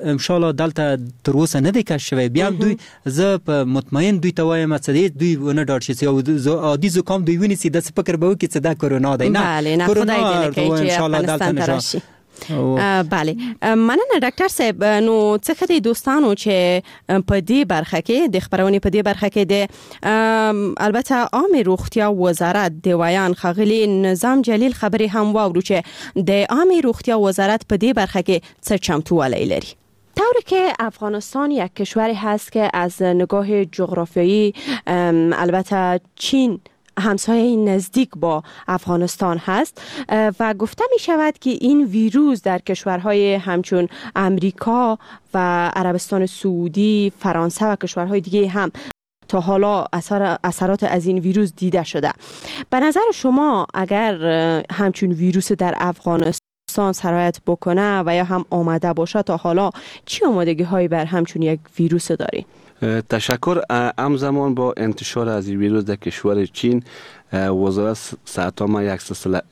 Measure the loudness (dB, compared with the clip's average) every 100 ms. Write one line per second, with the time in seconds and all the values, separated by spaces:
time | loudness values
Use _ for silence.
0 | -4 -4 0 0 0 0 -2 -2 -2 -2
1 | -6 -6 -2 2 2 2 2 0 -2 -4
2 | -2 -2 0 0 0 0 -2 -2 -8 -12
3 | -6 0 0 0 0 -2 0 -2 -2 0
4 | 2 2 0 0 0 0 0 -2 0 2
5 | 2 0 0 0 0 -2 0 -2 -2 -2
6 | 0 2 2 0 2 0 0 0 0 0
7 | 0 0 0 0 0 0 0 -2 -2 -4
8 | -2 0 2 2 -2 0 -2 0 0 2
9 | 2 2 2 2 0 0 0 2 2 2
10 | 2 0 0 0 0 0 0 0 0 0
11 | 0 0 0 0 0 0 0 -2 -4 -6
12 | -10 _ _ -20 -8 -2 0 0 2 0
13 | 0 -2 -2 -4 -6 -4 0 2 2 2
14 | 2 2 0 0 -2 0 -2 2 2 4
15 | 4 4 4 2 0 -2 2 2 2 0
16 | 0 2 2 2 2 2 2 2 -2 -14
17 | -2 0 2 0 2 2 2 0 -2 -4
18 | 0 0 2 0 -2 0 2 2 2 0
19 | 0 0 0 0 2 2 0 -6 -20 -8
20 | 0 2 2 2 2 0 -2 -2 0 0
21 | 0 0 0 0 2 2 4 0 0 0
22 | 0 2 0 2 0 0 -2 -2 0 2
23 | 2 2 0 0 -2 0 2 2 2 2
24 | 2 2 2 2 2 2 2 0 -2 0
25 | 0 0 0 2 0 0 0 -2 -2 -12
26 | -8 -4 0 0 2 2 4 4 2 -2
27 | -2 0 2 2 0 0 0 0 2 2
28 | 0 -2 0 -2 -2 -14 -4 -2 0 -2
29 | 0 0 2 0 -2 -2 -4 -14 _ _
30 | _ -2 2 2 2 0 0 0 -6 -4
31 | -6 -6 -6 -4 -2 -2 -4 -4 -4 0
32 | 0 -2 -2 -4 -2 -2 0 0 -2 0
33 | 0 2 2 0 0 0 -2 -2 -4 -2
34 | -2 0 2 4 2 -2 -8 -8 -2 0
35 | 2 2 2 2 0 0 0 0 0 -2
36 | -4 -10 -2 2 2 -2 -8 _ _ -4
37 | -2 0 0 2 2 2 2 0 0 0
38 | -2 -2 -2 -2 -4 -14 -4 -4 0 0
39 | -2 -2 -2 -2 -2 -2 -2 -6 -16 -12
40 | -2 0 0 0 -2 -2 -4 -2 0 0
41 | 2 2 0 0 -4 0 2 4 4 2
42 | 2 4 2 2 0 -2 -2 -4 -2 -2
43 | 0 2 2 2 0 -2 0 0 0 -4
44 | -8 -2 0 2 0 -2 -2 0 0 -2
45 | -8 -20 _ -2 0 0 -2 -2 -2 -2
46 | -2 -2 -2 -2 -4 -2 -2 0 2 2
47 | 0 -2 -2 0 -2 0 -2 -2 -4 -4
48 | -2 -2 0 0 0 0 -4 -6 -14 -18
49 | _ _ -4 -2 0 2 2 0 -2 -6
50 | -2 0 0 0 -4 -2 0 0 0 0
51 | 0 0 0 2 0 0 0 0 -2 -2
52 | -4 -4 -12 -18 -16 -14 -4 0 2 2
53 | 0 0 2 2 4 2 -2 -4 -2 0
54 | 0 0 0 2 2 0 -2 -2 -2 0
55 | 0 2 2 2 0 0 0 0 -2 -2
56 | -2 0 0 -2 -10 _ -8 -2 -2 -2
57 | -2 0 0 -2 -2 -2 0 0 2 0
58 | 0 0 0 -2 -2 0 0 0 0 0
59 | 0 -2 -2 -2 0 0 0 -2 -14 -20
60 | -12 -2 2 2 2 0 0 0 0 0
61 | 0 -2 -2 -2 0 -2 -4 -2 0 0
62 | -2 -4 -4 -6 -10 -18 -20 _ -2 -2
63 | -2 -4 -2 -2 0 -2 0 -2 -2 -2
64 | -2 0 0 0 0 0 -2 -2 -4 -4
65 | -6 -4 -2 -2 -4 -2 2 2 0 -4
66 | -6 -2 0 0 0 -2 0 0 -2 -14
67 | -20 -20 _ -4 0 0 2 2 0 -2
68 | -8 -16 -10 -6 -6 -4 -2 -2 -2 -6
69 | -8 -8 -4 -4 -4